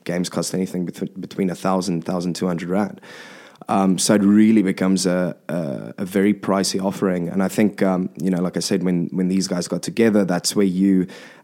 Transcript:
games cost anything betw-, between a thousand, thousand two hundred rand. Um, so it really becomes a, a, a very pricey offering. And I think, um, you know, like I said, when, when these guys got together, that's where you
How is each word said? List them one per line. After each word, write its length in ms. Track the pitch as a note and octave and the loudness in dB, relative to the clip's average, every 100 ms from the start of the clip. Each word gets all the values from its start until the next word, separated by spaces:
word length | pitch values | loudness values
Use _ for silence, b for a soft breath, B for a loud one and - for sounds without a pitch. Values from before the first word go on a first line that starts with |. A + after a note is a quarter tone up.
games 260 | - F2 F2 | -6 -4 -2
cost 240 | F2+ E2 | -4 -4
anything 320 | F#2 F#2 F#2 E2+ | -4 -4 -4 -6
betw-, 340 | - G2 F#2+ | -6 -10 -10
between 300 | F2 - F#2+ | -12 -4 -4
a 60 | E2+ | -2
thousand, 500 | F#2+ F#2 F#2+ E2+ - | -2 0 0 -4 -2
thousand 300 | F#2 F2 D#2+ | -4 -4 -2
two 120 | F#2 | -4
hundred 220 | E2+ F2 | -4 -2
rand. 320 | F#2+ G2 - B B B B B B - | -2 -2 -6 B B B B B B -2
Um, 320 | G#2+ F#2+ F2+ | 2 2 2
so 160 | - G#2+ | 4 4
it 80 | |
really 400 | G2 G#2 A2 A2+ | 6 6 6 6
becomes 420 | F#2+ F#2 F#2 F#2+ F#2 | 4 0 0 2 2
a, 300 | F2+ F2+ - - | 0 -2 -6 -8
a, 460 | E2+ D2+ A#1 A1 - | -6 -4 -6 -10 -10
a 60 | F2+ | -4
very 280 | G2 G2+ | 2 2
pricey 500 | G2+ - G2 F#2+ G2 | 2 0 0 0 -2
offering. 440 | F#2+ F#2+ G2 F2+ E2+ | -4 -2 -2 0 -2
And 140 | F#2 | -2
I 60 | F#2+ | -2
think, 340 | - G#2 - | 2 0 2
um, 260 | G2 F#2 F#2 - | 0 0 -2 -4
you 120 | F#2 | -2
know, 100 | F2+ | 0
like 160 | F2+ E2+ | 0 -2
I 40 | |
said, 200 | - G2 | -2 0
when, 260 | F#2 F2 E2+ | 0 0 0
when 160 | F#2 F#2 | -2 0
these 200 | F#2+ F#2 | 0 0
guys 200 | F2+ - | -4 -4
got 160 | F2+ | -6
together, 420 | - F2+ A2+ G#2 F#2 | -6 0 2 4 2
that's 300 | F2 - G#2 | 0 -2 0
where 100 | G2 | 0
you 400 | F2+ G2 F#2+ F2+ B B B | 2 4 4 2 B B B